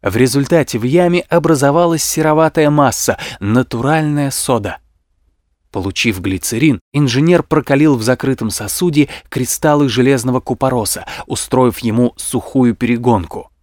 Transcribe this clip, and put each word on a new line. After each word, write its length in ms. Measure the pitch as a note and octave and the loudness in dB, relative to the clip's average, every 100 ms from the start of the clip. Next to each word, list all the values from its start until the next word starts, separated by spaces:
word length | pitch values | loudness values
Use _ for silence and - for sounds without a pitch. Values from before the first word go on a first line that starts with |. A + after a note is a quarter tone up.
В 140 | G2+ G#2 | -2 2
результате 600 | B2+ C3+ C3+ E3+ C#3+ A#2+ | 2 2 2 2 2 -2
в 60 | |
яме 360 | B2 E3 F3 F3 - | 0 2 2 0 0
образовалась 760 | E3+ D#3+ D3+ C#3 D3+ F3 D#3+ | 0 2 2 2 2 2 0
сероватая 680 | - - D#3 D3+ D#3+ E3 D3 | -2 -2 2 2 2 2 2
масса, 480 | D3 C3+ - - - - - | 4 2 0 -4 -4 -8 -8
натуральная 920 | G2 A#2 C3 A#2 B2+ D#3+ D3+ D3 C#3 | 0 0 0 -4 -2 0 0 -2 -2
сода. 480 | - - A#2+ G2 D#2+ _ _ _ _ _ _ _ _ _ | -4 -2 -2 -2 -10 _ _ _ _ _ _ _ _ _
Получив 500 | G2+ F#2+ - A#2+ F#2 | -8 -6 -2 -2 -2
глицерин, 600 | F#2 F#2 - A2 D#3 G#2+ _ | -4 -4 -4 0 0 0 _
инженер 500 | C#3+ C#3+ B2 D#3+ F3 | -2 0 2 2 2
прокалил 540 | - D3+ - C#3 D#3 C3 | 2 -2 0 2 4 2
в 60 | |
закрытом 460 | A2 B2+ C3 C3 A2 | 0 0 0 -2 -4
сосуде 580 | - G#2 - F3+ D3 C#3+ - - | -6 -8 -2 0 2 0 -2 -10
кристаллы 600 | - B2 - D#3 D3 C#3+ | -6 -4 -2 0 2 2
железного 520 | A2+ B2+ C3+ A#2+ B2+ | 2 2 2 0 -4
купороса, 640 | - A#2+ C3 B2+ G#2 - - - - | -4 -2 0 -2 -4 -6 -10 -16 -10
устроив 540 | - - B2 B2+ G#2+ | -8 -2 2 2 0
ему 340 | A#2 A2 A#2+ - | -2 0 0 -2
сухую 580 | - B2 - C3+ B2 G#2 | -6 -6 -4 0 0 0
перегонку. 760 | A#2+ A#2+ B2 A2 D#2+ G2 - _ | -2 0 2 0 -2 -12 -14 _